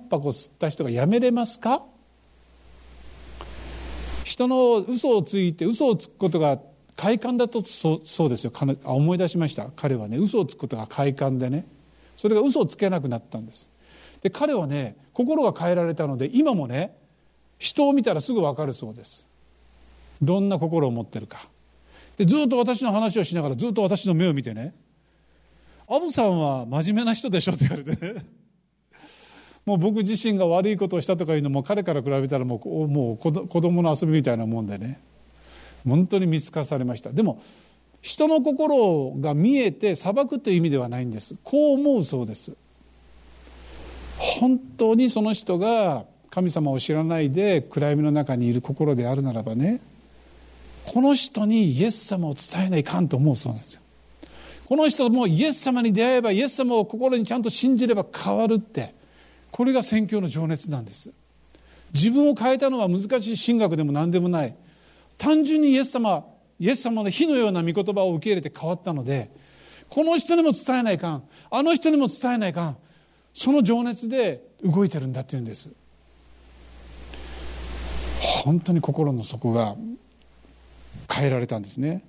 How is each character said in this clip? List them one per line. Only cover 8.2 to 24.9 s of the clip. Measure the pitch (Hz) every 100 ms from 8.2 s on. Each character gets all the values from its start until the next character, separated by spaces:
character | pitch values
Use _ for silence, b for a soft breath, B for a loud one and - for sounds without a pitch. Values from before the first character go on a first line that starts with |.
| 156
う |
で | 120
す |
よ。 | 123
か | - 139
な-、 | 139
あ、 | -
思 | 131 151 180
い |
出 | 180
し | 175
ま | 156
し | -
た。 | 131 -
彼 | 143 127
は | 104
ね、 | 123
嘘 | 202 233
を | 165
つ | -
く |
こ | 131
と | 110
が | 110
快 | - 143 135
感 | 139 131
で | 127
ね、 | 143 - - _ b b b
そ | 208
れ | 214
が |
嘘 | 277 285
を | 175
つ | -
け | 196
な | 180
く | 135
な | 117
っ | -
た | 113
ん | 110
で |
す。 | - - _ B B B B
で、 | 190
彼 | - 294
は | 247 147
ね、 | 143 127 - _
心 | - 247 311
が | 240 -
変 | 170
え | 175
ら | 170
れ | 160
た | 151
の | 127
で、 | 135
今 | 247 302
も | 202 131
ね、 | 127 180 - _ _ _ _ _ -
人 | - - 285
を |
見 | 277
た | 220
ら | 160
す | -
ぐ | 233
分 | 156 135
か | 147
る |
そ | 135 113
う |
で | 110 -
す。 | - - _ _ _ _ - - - - -
ど | 143 190
ん | 196
な | 185
心 | 160 165 139
を |
持 | 117
っ | 110
て | 113
る | 101
か。 | - - _ _ _ b b b b
で、 | 180
ず | 294
っ | 285
と | 240
私 | 240 240
の | 247
話 | 202 220 214
を |
し | 170
な | 170
が | 147
ら、 | 127
ず | 240
っ |
と | 208
私 | 190 190 196
の |
目 | 160 180
を | 143
見 |
て | 117
ね、 | 107 135 - _